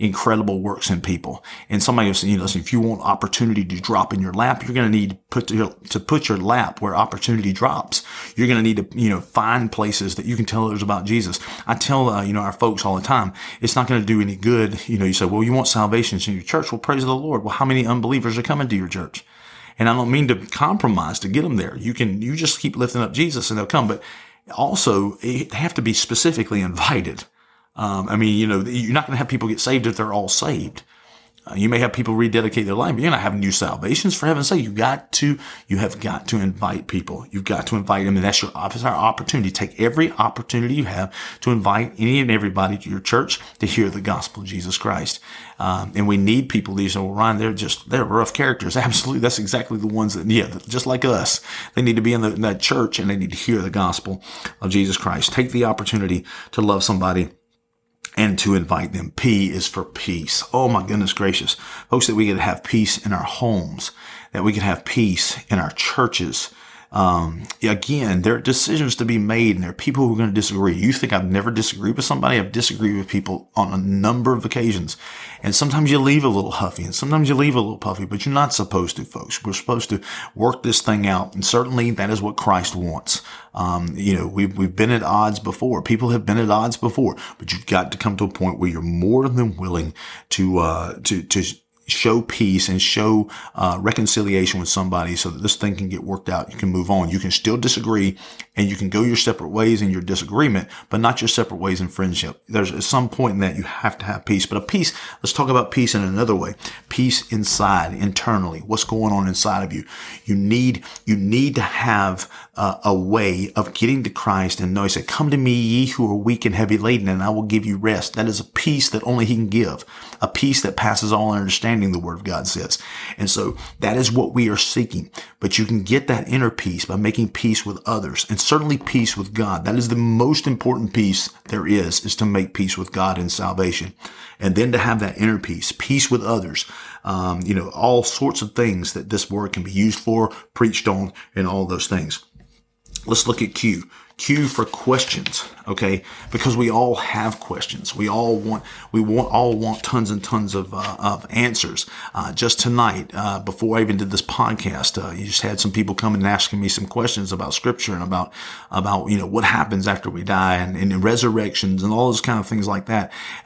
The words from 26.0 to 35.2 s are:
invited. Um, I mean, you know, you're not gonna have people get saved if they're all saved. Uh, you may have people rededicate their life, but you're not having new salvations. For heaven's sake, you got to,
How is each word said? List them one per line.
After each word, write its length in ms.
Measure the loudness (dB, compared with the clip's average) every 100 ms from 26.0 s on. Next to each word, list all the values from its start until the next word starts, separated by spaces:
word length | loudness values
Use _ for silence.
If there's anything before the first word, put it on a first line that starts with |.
| 0 2 2 0 -2 0
invited. 640 | -2 0 0 0 -2 -8 -16 _ _ _ _ -6
Um, 320 | -4 -4 0
I 80 | 2
mean, 200 | 4 4
you 120 | 2
know, 120 | 2
you're 320 | 0 -4 0
not 140 | -2 0
gonna 100 | -4
have 120 | -2
people 200 | -2 -2
get 120 | -2
saved 260 | 0 2 2
if 100 | -2
they're 160 | -2
all 160 | -2 0
saved. 540 | 0 0 -2 -6 -12 -20 _ _ -20 _ _ -10
Uh, 80 |
you 140 | 0 2
may 100 | 2
have 140 | 0
people 220 | 0 0
rededicate 520 | 2 4 2 2 0 0
their 80 |
life, 200 | 0 0
but 60 | 0
you're 120 | 0
not 80 | 0
having 200 | -2 0
new 120 | 0
salvations. 600 | 0 -2 -2 0 0 0
For 120 | 0 2
heaven's 220 | 2 2
sake, 140 | 0
you 100 | 0
got 400 | 0 0 0 -4
to, 260 | 0